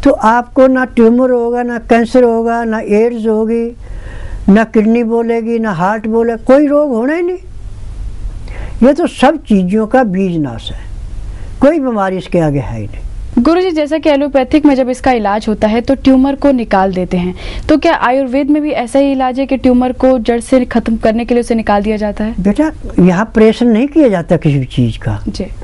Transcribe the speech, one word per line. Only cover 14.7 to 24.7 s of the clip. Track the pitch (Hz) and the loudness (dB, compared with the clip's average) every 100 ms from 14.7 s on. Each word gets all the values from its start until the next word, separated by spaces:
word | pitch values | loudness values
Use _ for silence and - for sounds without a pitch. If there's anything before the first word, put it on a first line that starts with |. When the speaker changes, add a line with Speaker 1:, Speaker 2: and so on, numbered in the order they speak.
Speaker 2:
जब | 262 254 | 2 0
इसका | 247 277 | 0 0
इलाज | 247 202 208 220 | 0 0 -2 -2
होता | 208 214 | -2 0
है | 226 | 0
तो | 233 277 | 0 0
ट्यूमर | - 262 269 277 | 4 4 2 2
को | 285 | 2
निकाल | 262 220 196 190 | 2 0 0 0
देते | 185 180 185 | -2 -2 -2
हैं, | 180 175 - - - | -2 -6 -10 -8 0
तो | 302 | 2
क्या | 339 320 | 2 0
आयुर्वेद | 233 262 269 254 277 | 0 0 0 -2 0
में | 302 | 0
भी | 294 | 0
ऐसा | - 240 269 | -4 -2 0
ही | 277 | 2
इलाज | 269 262 247 | 0 -2 -2
है | 269 | -2
कि | 262 | 0
ट्यूमर | 254 247 254 | 2 2 2
को | 247 262 262 | 2 2 2
जड़ | 220 233 | 0 -2
से | 226 262 247 | 2 2 2
खत्म | 233 226 226 | -2 -2 0
करने | 226 220 | 0 0
के | 233 | 0
लिए | 240 | -2
उसे | 233 | 0
निकाल | 226 220 202 | -2 0 0
दिया | 208 214 | 0 -2
जाता | 208 208 | -4 -4
है? | 214 226 | -6 -2
Speaker 1:
बेटा, | 185 208 311 - - - | -2 0 0 -2 -6 2
यहाँ | 180 180 | 4 4
ऑपरेशन | 202 - 220 214 240 | 0 4 4 4 2
नहीं | 214 277 | 2 2
किया | 320 277 | 2 2
जाता | 190 160 170 | 2 0 0
किसी | 156 139 | 2 0
भी | |
चीज़ | 127 | -2